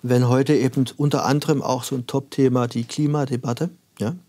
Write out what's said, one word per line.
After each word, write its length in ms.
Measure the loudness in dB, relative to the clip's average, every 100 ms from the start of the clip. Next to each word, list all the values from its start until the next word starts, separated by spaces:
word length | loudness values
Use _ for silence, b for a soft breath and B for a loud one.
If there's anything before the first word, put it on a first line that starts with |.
Und 80 | 2
wenn 180 | 2 4
heute 260 | 4 4
eben 300 | 2 2 0 -2 0
unter 280 | 0 2
anderem 380 | 2 0 2 -2
auch 220 | 0 -4
so 120 | -4 -6
ein 100 | -4
Top-Thema 640 | -6 -4 0 2 2 -2
die 160 | -4
Klimadebatte, 840 | -6 -2 0 0 -2 -4 -4 -4 -6 -8 _ -6
ja? 160 | -6 -6